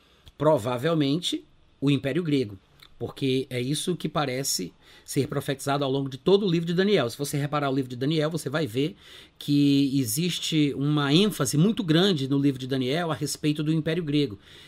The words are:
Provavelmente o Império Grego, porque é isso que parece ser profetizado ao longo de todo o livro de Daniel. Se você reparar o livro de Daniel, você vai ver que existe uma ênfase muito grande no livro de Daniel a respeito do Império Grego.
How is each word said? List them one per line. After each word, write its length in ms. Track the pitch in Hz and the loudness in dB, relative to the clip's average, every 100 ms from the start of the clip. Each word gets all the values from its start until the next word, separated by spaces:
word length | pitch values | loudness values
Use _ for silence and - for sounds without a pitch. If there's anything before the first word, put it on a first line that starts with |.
| _ _ - - | _ _ -20 -2
Provavelmente 1080 | 147 151 113 123 147 165 139 156 - 320 - _ _ _ | 2 2 0 -2 0 0 2 0 -2 -6 -8 _ _ _
o 80 | 139 | 0
Império 320 | 135 139 135 | 0 0 -2
Grego, 380 | 170 143 110 98 _ _ - - | 0 0 -2 -6 _ _ -20 -12
porque 500 | 160 - 135 131 127 | -12 -4 -2 0 -2
é 120 | 127 | -4
isso 340 | 123 151 - 175 | -4 -4 -4 -4
que 140 | 165 | -4
parece 640 | 160 139 127 135 - 175 - _ - - | -4 -4 -4 -4 -4 -6 -12 _ -20 -6
ser 240 | 147 123 | -2 -2
profetizado 560 | 143 139 135 - 139 139 | -2 -4 -4 -2 -2 0
ao 40 | |
longo 200 | 139 139 | -2 -4
de 80 | 131 | -2
todo 280 | - 202 208 | 4 4 4
o 60 | |
livro 160 | 170 170 | 0 0
de 60 | |
Daniel. 360 | 175 196 196 120 | 0 2 2 0
Se 80 | - | -4
você 200 | 143 147 | -4 -2
reparar 320 | 143 147 139 | -2 -2 0
o 40 | |
livro 160 | 135 123 | 0 -2
de 60 | 123 | -4
Daniel, 340 | 135 160 151 | -2 0 0
você 200 | 165 135 | -2 -4
vai 180 | 147 143 | -4 -2
ver 300 | 117 151 202 - - - - | -2 -2 -4 -20 -20 -20 -10
que 600 | - 143 143 139 139 139 | 0 4 6 4 4 2
existe 760 | 120 117 175 165 - 160 147 131 | 0 0 -2 -2 -2 2 2 0
uma 380 | 143 147 143 | 0 2 4
ênfase 420 | 156 208 - 143 147 | 4 4 2 0 2
muito 260 | 190 - | 2 2
grande 460 | 180 156 202 160 135 | 2 4 4 2 0
no 100 | 139 | 2
livro 220 | 143 127 | 2 0
de 80 | 127 | -2
Daniel 440 | 131 123 151 170 | -2 -2 -2 -2
a 40 | 131 | -4
respeito 480 | 143 - 151 151 | -4 -2 -2 -2
do 80 | 151 | 0
Império 320 | 160 156 160 | -2 0 -2
Grego. 340 | 156 147 143 98 - - | 0 0 0 -4 -16 -20